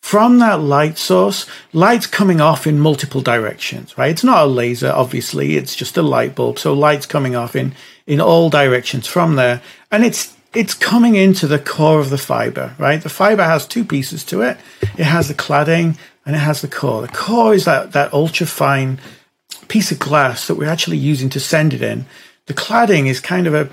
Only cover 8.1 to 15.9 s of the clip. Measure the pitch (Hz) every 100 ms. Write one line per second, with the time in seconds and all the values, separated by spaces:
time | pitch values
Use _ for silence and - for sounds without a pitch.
8.1 | 147 160 170 165 147 139 123 120 131 -
9.1 | 175 170 143 123 123 - - _ 214 240
10.1 | - - _ _ 220 196 - - 233 240
11.1 | 208 190 185 147 147 143 - 156 156 139
12.1 | 135 - 123 117 131 131 123 139 156 160
13.1 | - 196 214 165 160 - 233 214 139 131
14.1 | 160 - - 247 - - - 104 101 151
15.1 | 170 147 143 - 147 147 165 170